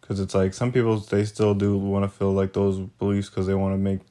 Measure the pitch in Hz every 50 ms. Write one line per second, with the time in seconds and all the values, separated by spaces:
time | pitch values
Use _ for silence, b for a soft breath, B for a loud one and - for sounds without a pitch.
0 | - - 113 98 98 90 - 98 95 95 95 - 120 123 123 127 117 113 110 107
1 | 104 - - 101 104 104 - - 107 104 101 98 101 101 101 98 98 98 98 98
2 | 98 98 - - 101 98 98 98 98 95 - 104 101 98 95 95 95 95 _ _
3 | - 101 101 101 98 - - - 92 92 98 95 98 95 98 95 98 98 98 95
4 | - _